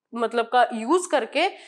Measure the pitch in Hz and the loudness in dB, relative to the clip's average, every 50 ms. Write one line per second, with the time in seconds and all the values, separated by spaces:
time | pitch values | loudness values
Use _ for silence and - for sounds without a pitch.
0 | _ _ - 233 233 214 233 240 226 226 - 247 240 - 247 220 220 233 320 370 | _ _ -6 -4 -4 -2 -2 -2 -2 2 4 4 4 4 0 -6 -2 0 0 0
1 | 359 - - 277 226 - - 277 339 403 403 - - | 2 0 0 0 0 0 -2 0 0 0 -2 -6 -18